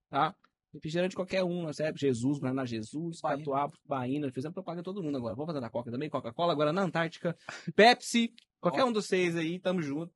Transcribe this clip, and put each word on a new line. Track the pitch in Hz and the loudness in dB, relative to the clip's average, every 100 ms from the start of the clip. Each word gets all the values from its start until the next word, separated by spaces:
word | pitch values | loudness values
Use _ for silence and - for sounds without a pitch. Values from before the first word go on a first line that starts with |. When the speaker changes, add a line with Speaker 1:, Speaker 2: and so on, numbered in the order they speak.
| _ | _
Speaker 1:
tá? | 139 156 - _ _ _ | 0 0 -2 _ _ _
Refrigerante | 151 156 170 185 185 | -12 -4 0 0 -2
qualquer | 180 190 | -2 0
um, | 180 175 165 | 0 -2 -4
né? | 147 156 170 | -4 -4 0
Jesus, | 139 117 127 143 | 0 2 0 0
Guaraná | 127 135 123 | -2 -2 -4
Jesus, | 113 110 147 170 165 | -6 -6 -6 -6 -4
Speaker 2:
Baína. | 156 143 | -4 -2
Speaker 1:
Catuaba, | 151 135 147 - - | -2 -2 -2 -6 -6
Baína. | 135 123 147 139 | -4 -2 -2 -2
Fizemos | 131 151 | -4 -8
propaganda | 185 185 170 | -8 -8 -8
todo | 180 202 | -8 -6
mundo | 156 139 | -4 -4
agora. | 113 | -4
Vamos | 117 165 | -6 -6
fazer | 147 | -6
na | 113 | -4
Coca | 120 117 | -6 -6
também? | 120 151 | -6 -4
Coca-Cola, | 131 117 139 170 | -6 -6 0 2
Guaraná | 147 151 185 | 4 2 2
Antártica, | 180 165 165 - 170 - - - - | 0 0 -2 -4 -6 -6 -10 -12 2
Pepsi, | - 226 247 - 233 226 - _ _ | 8 8 8 2 0 0 -4 _ _
qualquer | 175 180 | 0 2
um | 247 | 2
dos | 214 - | 2 2
seis | 185 180 170 | 2 2 0
aí, | 160 180 | -2 -2
tamo | 185 180 | 0 0
junto. | 143 147 170 | 0 -4 -6